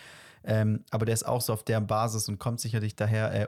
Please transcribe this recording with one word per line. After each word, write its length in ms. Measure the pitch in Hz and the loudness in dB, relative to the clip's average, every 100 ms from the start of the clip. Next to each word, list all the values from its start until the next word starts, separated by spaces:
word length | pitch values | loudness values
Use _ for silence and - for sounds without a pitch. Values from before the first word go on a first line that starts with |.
| - - - - | -20 -20 -20 -10
Ähm, 400 | - 110 107 107 - | 0 2 4 2 -2
aber 160 | 110 110 | -2 0
der 80 | |
ist 100 | 113 | 0
auch 180 | - 120 | 0 -2
so 120 | - | 0
auf 100 | 110 | -2
der 180 | - 110 | 0 0
Basis 460 | 104 107 117 110 - | 2 2 0 0 -4
und 100 | 104 | -4
kommt 200 | 123 117 | -4 -4
sicherlich 360 | 120 110 107 - | -2 -2 -2 0
daher, 380 | 107 110 110 | 2 2 2
äh, 140 | 107 | 0